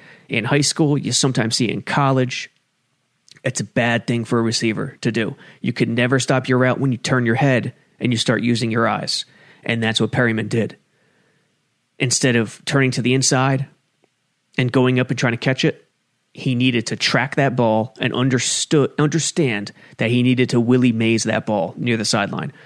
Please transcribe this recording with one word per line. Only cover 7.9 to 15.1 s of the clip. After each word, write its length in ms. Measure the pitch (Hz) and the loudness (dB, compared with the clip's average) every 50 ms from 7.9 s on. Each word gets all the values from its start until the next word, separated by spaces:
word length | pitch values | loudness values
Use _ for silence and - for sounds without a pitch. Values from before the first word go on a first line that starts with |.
| _ _ | _ _
and 140 | - 123 123 | -2 -2 -2
you 60 | 107 | 0
start 240 | - - 120 104 104 | 0 0 0 0 0
using 280 | 120 120 110 117 113 | 0 0 0 -2 -2
your 160 | 110 113 113 | 0 0 0
eyes. 380 | 110 104 104 - - - - - - _ _ - - - _ - | 0 0 -2 -4 -4 -6 -6 -6 -10 _ _ -20 -20 -20 _ -6
And 180 | - 117 117 113 | -4 -4 -2 -2
that's 180 | 110 113 - | -2 0 0
what 120 | 113 107 - | -2 0 0
Perriman 360 | - 123 117 110 110 101 107 | 0 0 2 0 -2 -4 -2
did. 280 | 120 117 104 95 - - _ _ _ _ _ _ _ _ _ _ _ _ _ _ _ _ _ _ _ _ _ _ _ _ | -2 -2 -2 -2 -6 -12 _ _ _ _ _ _ _ _ _ _ _ _ _ _ _ _ _ _ _ _ _ _ _ _
Instead 380 | - 127 - - - 131 120 | -2 -2 0 2 2 2 4
of 260 | 117 113 101 - - - | 2 2 0 -4 -10 -8
turning 240 | - - 139 135 131 120 | -2 2 2 2 2 0
to 100 | - 110 | 0 0
the 120 | 123 127 | 2 2
inside 520 | 135 131 - - 127 131 135 135 139 143 - _ _ _ _ _ _ _ _ _ _ _ _ _ _ _ _ _ | 2 2 2 2 2 2 2 2 0 -2 -6 _ _ _ _ _ _ _ _ _ _ _ _ _ _ _ _ _
and 140 | - 127 123 | -2 -2 2
going 300 | - 135 127 127 127 127 | 2 2 2 4 2 2
up 100 | 127 127 | 0 0